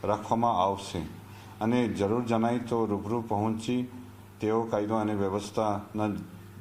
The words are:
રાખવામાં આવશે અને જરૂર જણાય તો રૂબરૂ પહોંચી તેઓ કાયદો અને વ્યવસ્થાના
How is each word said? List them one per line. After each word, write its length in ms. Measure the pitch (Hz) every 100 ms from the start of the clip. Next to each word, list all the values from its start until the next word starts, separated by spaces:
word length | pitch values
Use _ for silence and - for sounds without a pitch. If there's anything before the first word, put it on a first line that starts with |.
રાખવામાં 560 | 95 104 - 113 117 98
આવશે 400 | 95 95 - 92 76 - - - - -
અને 260 | 110 123 117
જરૂર 380 | 90 101 117 117
જણાય 340 | 113 117 120
તો 260 | 120 117 110
રૂબરૂ 360 | 101 104 117
પહોંચી 680 | 113 101 107 110 110 123 123 - - - - -
તેઓ 200 | 107 113
કાયદો 340 | 113 107 104 113
અને 180 | 104
વ્યવસ્થાના 960 | 104 98 101 101 - 107 101 - 107 107 98 - - - -